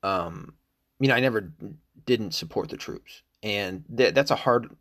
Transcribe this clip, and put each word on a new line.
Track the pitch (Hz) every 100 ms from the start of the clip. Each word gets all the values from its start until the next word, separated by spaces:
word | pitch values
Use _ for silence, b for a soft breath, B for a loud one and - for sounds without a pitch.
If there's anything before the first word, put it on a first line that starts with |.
um, | 98 95 85 85 - - _ _ _ _
you | 135
know, |
I | 123
never | 131 110 90 78 101 - _ _ -
didn't | 120 104
support | - 82 - -
the | -
troops, | - - _ - _ _
and | 107 101 98 92 -
th-, | 117 123
that's | 82 139
a | 120
hard | - 120 113 -